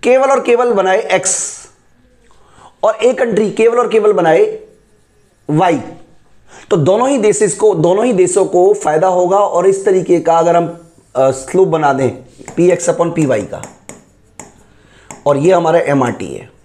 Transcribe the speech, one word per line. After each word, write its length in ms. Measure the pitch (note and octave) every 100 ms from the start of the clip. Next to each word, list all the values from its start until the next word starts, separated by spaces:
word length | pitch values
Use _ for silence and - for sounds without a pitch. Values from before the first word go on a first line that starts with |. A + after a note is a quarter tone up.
केवल 260 | G#3 C4 C4+
और 120 | C4
केवल 320 | - A#3+ B3
बनाए 280 | G3+ F#3 G3
X 580 | A3 F#3 - - - - - _ _ _ _ _ _ _ _ - - _
और 160 | F#3 -
ए 100 | A#3
country 380 | B3+ A#3+ G3+ G#3+
केवल 280 | - A3+ A#3
और 100 | A#3+
केवल 240 | G#3+ G#3+
बनाए 460 | F#3+ E3 E3 G#3+ - - _ _ _ _ _ _ _ -
वाई, 300 | D3+ F3+ D3+ - - - - _ - _ - -
तो 60 | F#3
दोनों 320 | D3 G3+ B3+
ही 100 | C#4
देशेस 360 | G#3 G#3 G#3
को, 200 | - G#3+
दोनों 300 | F3+ E3+ G3
ही 80 | B3
देशों 320 | G3 F3+ G3+
को 300 | F#3 F3 F#3
फायदा 320 | G3+ D#3 D#3 F#3
होगा। 320 | F3+ F3+ G3
और 280 | G3+ - F#3+
इस 180 | F#3+
तरीके 360 | G#3+ F#3 E3+ E3+
का 180 | E3 E3
अगर 180 | E3+ E3+
हम, 240 | E3 - - _ _ B2
अ, 140 | C3
slope 380 | C3 - F3+ F#3
बना 240 | D#3+ D3
दें 180 | C3 B2+ F#2+ - - - -
P 140 | F3
X 200 | F3 -
upon 240 | E3 E3+
P 120 | E3 D3
वाई 160 | A#2
का, 200 | G2 - - - - - _ _ _ _ - _ _ _ _ _ _ - -
और 100 | C#3+
ये 160 | D#3+
हमारा 260 | F#3 E3 E3+
एमआरटी 480 | - C#3 B2 G#2+ F2
है। 240 | A#1 - _